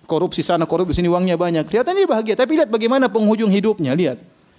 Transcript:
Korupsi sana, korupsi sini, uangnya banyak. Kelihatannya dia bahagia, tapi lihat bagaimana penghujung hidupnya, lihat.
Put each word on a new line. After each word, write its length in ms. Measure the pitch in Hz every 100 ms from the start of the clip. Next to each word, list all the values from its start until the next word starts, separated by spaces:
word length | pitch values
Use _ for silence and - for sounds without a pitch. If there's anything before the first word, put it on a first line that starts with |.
| -
Korupsi 320 | 156 175 -
sana, 240 | - 175
korupsi 400 | 160 165 180 143
sini, 80 | 175
uangnya 240 | 175 185 165
banyak. 320 | 175 165 151
Kelihatannya 360 | 220 247 392
dia 40 | 370
bahagia, 280 | 226 220 202
tapi 240 | 254 311
lihat 120 | 269
bagaimana 400 | 220 226 262 254
penghujung 400 | 214 208 220 220
hidupnya, 400 | 196 214 214 139
lihat. 280 | 147 160 123 - _ _